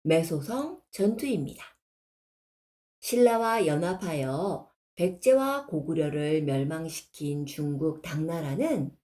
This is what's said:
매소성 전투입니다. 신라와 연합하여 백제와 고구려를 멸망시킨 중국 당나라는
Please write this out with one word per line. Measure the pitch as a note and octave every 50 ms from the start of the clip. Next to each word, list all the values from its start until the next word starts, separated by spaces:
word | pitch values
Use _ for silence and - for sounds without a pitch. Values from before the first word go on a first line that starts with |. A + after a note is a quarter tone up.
| _
매소성 | D#3 D#3+ E3 D#3+ - E3 D3 C#3 G#3+ A#3 C4+ D4 E4 - - _ _
전투입니다. | - - G3 G#3 A3+ - D4 C#4 A#3 D#3+ C#3 - - - - - _ _ _ _ _ _ _ _ _ _ _ _ _ _ _ _ _ _ _ _ _ _ _ _ _ _
신라와 | - - A#3+ B3 A#3+ A#3 A#3 A3+ A3+ A3+ A3+ A3+ F#3
연합하여 | D3+ D3 D#3 E3+ F3+ F#3 F#3 G3 F3 D#3 C#3+ C3 C3 C3+ D3 F#3+ G3+ D#3 - - _ _ _ _ _ _
백제와 | - F3 F#3 F3+ - - B3+ C4 C4+ C4+ C4+ C#4 C#4+ C#4+
고구려를 | - E3+ D3+ C#3 D#3 D#3+ D#3+ D3+ D3 C#3+ D3+ D3 D3+ D#3 D#3+ D3
멸망시킨 | C#3 C3+ C3+ C#3 D3 D#3+ D#3+ E3 D#3+ D#3 - - _ - - D3+ D3 C#3+ D3 D3
중국 | C#3+ - - D3 D3 C#3+ C3+ D#3 D#3 D3+ -
당나라는 | - F3 D3 D3+ D#3 E3 E3 E3 D3+ C#3 C#3 F#3+ C#4+ E4 D4 F3 C3+ - - _